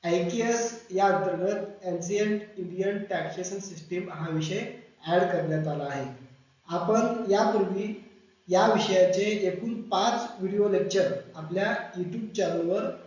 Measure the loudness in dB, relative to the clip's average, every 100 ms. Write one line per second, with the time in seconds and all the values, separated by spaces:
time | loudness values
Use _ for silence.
0 | 0 0 0 0 0 0 -2 -6 -6 2
1 | 4 4 2 0 -2 -2 -6 -8 -6 -4
2 | -2 0 0 0 -4 -10 -10 -2 -2 -2
3 | -4 -4 -4 -6 -8 -8 -10 -14 -8 -6
4 | -6 -6 -4 -2 -2 -2 -6 -10 -18 _
5 | 0 2 2 0 0 0 -2 -4 -4 -6
6 | -8 -10 -18 -20 _ _ -6 -4 2 2
7 | 2 0 0 2 4 2 2 0 -4 -6
8 | -12 -20 _ _ 0 4 6 4 4 6
9 | 6 6 2 2 0 -2 -4 -6 -2 2
10 | 2 0 -4 -4 -2 2 4 4 2 2
11 | 2 0 -8 -14 -6 -2 0 -2 -4 -8
12 | -6 -6 -6 -2 0 0 0 0 -2 -6